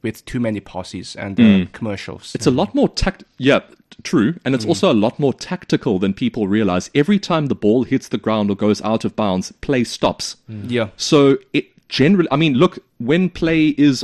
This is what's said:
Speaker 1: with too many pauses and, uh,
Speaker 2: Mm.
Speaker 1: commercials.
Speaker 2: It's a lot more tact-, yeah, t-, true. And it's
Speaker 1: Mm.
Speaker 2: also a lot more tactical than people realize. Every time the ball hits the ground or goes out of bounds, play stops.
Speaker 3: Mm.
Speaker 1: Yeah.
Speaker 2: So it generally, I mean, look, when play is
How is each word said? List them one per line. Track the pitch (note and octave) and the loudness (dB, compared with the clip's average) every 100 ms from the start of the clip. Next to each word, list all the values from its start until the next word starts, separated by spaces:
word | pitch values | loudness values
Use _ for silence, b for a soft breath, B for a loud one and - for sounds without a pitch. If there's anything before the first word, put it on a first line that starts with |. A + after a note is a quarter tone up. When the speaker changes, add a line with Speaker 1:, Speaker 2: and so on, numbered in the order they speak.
Speaker 1:
with | A2+ G#2+ - | -8 -10 -10
too | C3 | -4
many | A#2 G#2 | -4 -4
pauses | - F#2 F#2 F#2+ - - | -8 -14 -12 -12 -14 -12
and, | G#2 G2 | -8 4
uh, | |
Speaker 2:
Mm. | A2+ G2 F2 | 6 6 2
Speaker 1:
commercials. | - A2+ G2 - - - | -8 -10 -10 -12 -16 -12
Speaker 2:
It's | - - | -2 0
a | |
lot | B2+ G3 | 0 -2
more | C#4+ A#3 | 0 0
tact-, | - - - - _ | 0 -4 -4 -18 _
yeah, | C3 A#2+ | 2 2
t-, | - _ _ - | 0 _ _ -18
true. | - E3 A2 E3+ | -2 0 0 0
And | C3 C3 | -4 -4
it's | G#2+ | -2
Speaker 1:
Mm. | |
Speaker 2:
also | E3 G3 | 0 2
a | A#2+ | 2
lot | G#2+ - | 0 0
more | C#3+ | -2
tactical | A#2 - D#3 - D#3 - F#2+ | -2 -8 -10 -2 -2 0 -2
than | G2 | -2
people | G2 B2 A#2 G2+ | -2 -4 -2 -2
realize. | G#2 G2+ F2+ - C#3 | 0 0 -2 -2 -2
Every | D3 G#3 | 2 0
time | - E3 D3 | 0 -2 -2
the | G#2 | 0
ball | G#2 A#2+ | 2 2
hits | A#2+ C3+ - | 2 -2 -4
the | A2+ | -6
ground | A2 A2 G#2 | -2 -2 0
or | G2 | 0
goes | G#2+ G#2 | 0 0
out | G#2+ A2+ A2 | -2 -2 -4
of | - | -4
bounds, | G#2+ F#2 F#2 - | -2 -2 -6 -12
play | - C3+ | -4 -2
stops. | A#2 - A2 - - - _ | -2 -2 -2 -2 -10 -12 _
Speaker 3:
Mm. | G#2+ G#2 | -14 -6
Speaker 1:
Yeah. | A#2+ G#2+ - | -4 -4 -6
Speaker 2:
So | - D3+ C#3 C3+ _ | 0 4 4 4 _
it | - - _ _ | -6 -6 _ _
generally, | - C3+ G3 D#3+ | 0 4 4 2
I | C3+ | 2
mean, | D#3+ B2+ | 2 4
look, | F3+ - _ _ | 2 0 _ _
when | A#2 E3 F3+ | -2 0 0
play | - E3 E3 D#3 C#3+ | -2 -2 2 2 4
is | C#3+ B2+ | 2 2